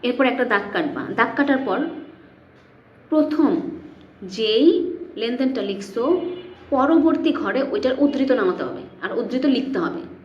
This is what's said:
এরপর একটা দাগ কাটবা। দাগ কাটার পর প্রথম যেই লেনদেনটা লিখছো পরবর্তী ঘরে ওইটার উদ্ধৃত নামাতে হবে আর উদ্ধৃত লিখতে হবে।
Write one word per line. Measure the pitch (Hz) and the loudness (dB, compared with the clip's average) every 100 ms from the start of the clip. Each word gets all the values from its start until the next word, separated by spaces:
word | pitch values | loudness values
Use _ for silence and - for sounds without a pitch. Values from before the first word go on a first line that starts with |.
| 247 | -2
এরপর | 247 262 | 2 2
একটা | 254 240 | 2 0
দাগ | 202 202 | 0 0
কাটবা। | 190 156 131 123 190 | -2 -2 -4 -6 0
দাগ | 240 - | 0 2
কাটার | 277 262 220 | 2 2 0
পর | 214 330 - - - - - - - - - _ - - | -2 -2 -6 -16 -20 -20 -20 -20 -20 -20 -20 _ -20 -2
প্রথম | 302 294 - 285 180 - - - - - - 185 185 | 2 2 2 2 2 -4 -10 -16 -20 -20 -18 -14 -4
যেই | 220 220 302 359 - - - - | 2 6 6 4 0 -6 -12 -6
লেনদেনটা | 226 247 262 240 202 | -4 0 0 0 -4
লিখছো | 196 196 - 262 359 - - - - - | -6 -6 -4 0 0 0 -8 -14 -18 -2
পরবর্তী | 269 277 330 311 294 311 - | 2 4 6 4 2 0 0
ঘরে | - 247 269 | -2 -2 -2
ওইটার | 208 254 262 | 0 0 2
উদ্ধৃত | 285 254 262 - | 2 2 2 2
নামাতে | 185 175 131 | 2 -2 -6
হবে | - - - | -8 -14 -10
আর | 180 208 | -6 -4
উদ্ধৃত | 220 254 277 240 | -2 0 2 2
লিখতে | - 185 | 0 -2
হবে। | 156 - - - | -4 -6 -12 -18